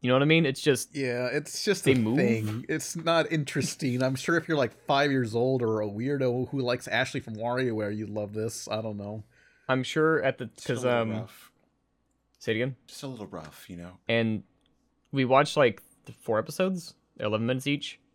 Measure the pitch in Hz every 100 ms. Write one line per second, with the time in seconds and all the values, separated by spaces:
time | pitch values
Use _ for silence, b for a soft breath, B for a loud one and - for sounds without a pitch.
0 | 123 131 143 160 143 131 - 131 - 147
1 | 131 120 123 139 147 - - 190 - 131
2 | 110 131 123 113 110 107 135 156 - 170
3 | 160 165 156 160 143 - 175 - 143 123
4 | 131 135 - 165 160 156 123 - - 139
5 | 147 135 120 113 123 131 117 107 107 101
6 | 123 143 131 123 127 143 123 123 - 110
7 | 131 139 - 107 117 127 127 110 104 107
8 | 107 104 104 104 113 - - 107 110 104
9 | 101 107 107 b b b b 131 127 -
10 | 156 160 135 - 117 - - 120 123 123
11 | 113 110 117 - - _ _ _ _ _
12 | _ _ _ _ - 110 127 131 _ -
13 | 139 123 98 90 78 - - 87 87 92
14 | _ 113 113 110 - _ _ _ _ _
15 | _ 139 127 131 147 - 131 107 - _
16 | - - - 110 110 147 185 185 - -
17 | _ _ 110 107 117 131 127 147 - -
18 | _